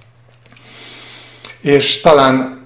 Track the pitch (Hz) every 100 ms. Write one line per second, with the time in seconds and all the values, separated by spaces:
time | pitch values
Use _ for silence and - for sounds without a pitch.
0 | _ _ _ _ _ _ - - - -
1 | - - - - - - - 143 139 -
2 | 175 143 135 131 131 -